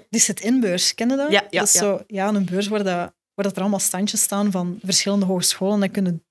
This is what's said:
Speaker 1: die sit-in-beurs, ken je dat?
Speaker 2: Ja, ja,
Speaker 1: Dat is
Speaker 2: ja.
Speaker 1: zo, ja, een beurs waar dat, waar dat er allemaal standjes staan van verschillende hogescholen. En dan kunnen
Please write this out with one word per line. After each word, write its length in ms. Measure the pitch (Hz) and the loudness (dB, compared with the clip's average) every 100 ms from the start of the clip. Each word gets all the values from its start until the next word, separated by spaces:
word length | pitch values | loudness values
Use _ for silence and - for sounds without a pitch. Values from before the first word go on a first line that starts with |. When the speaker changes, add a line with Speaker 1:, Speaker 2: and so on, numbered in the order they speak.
| - | -2
Speaker 1:
die 100 | 220 | 0
sit-in-beurs, 760 | - 202 202 262 220 175 - - | 2 0 0 2 2 0 0 0
ken 140 | 233 | 0
je 60 | 269 | 0
dat? 160 | 285 | 2
Speaker 2:
Ja, 160 | 202 190 | 2 2
ja, 100 | 165 | 0
Speaker 1:
Dat 80 | 180 | 2
is 60 | |
Speaker 2:
ja. 60 | - | 2
Speaker 1:
zo, 240 | 208 196 - | 2 -2 -4
ja, 200 | 196 196 | -4 0
een 180 | 208 180 | 0 0
beurs 220 | 180 208 | -2 -2
waar 160 | 208 | -2
dat, 300 | 190 175 175 - _ | -2 -2 -4 -10 _
waar 120 | - 196 | -6 -4
dat 100 | 185 | -2
er 60 | |
allemaal 180 | 190 202 | -2 0
standjes 420 | - 185 208 220 | 0 -2 -2 0
staan 300 | - 202 208 | 0 0 0
van 280 | 185 175 180 | 0 -2 -6
verschillende 420 | 185 196 - 202 190 | -2 0 2 2 2
hogescholen. 480 | 185 175 - 190 | 0 0 0 0
En 60 | 208 | 2
dan 120 | 190 | 0
kunnen 320 | 202 185 165 - | 0 -2 -2 -8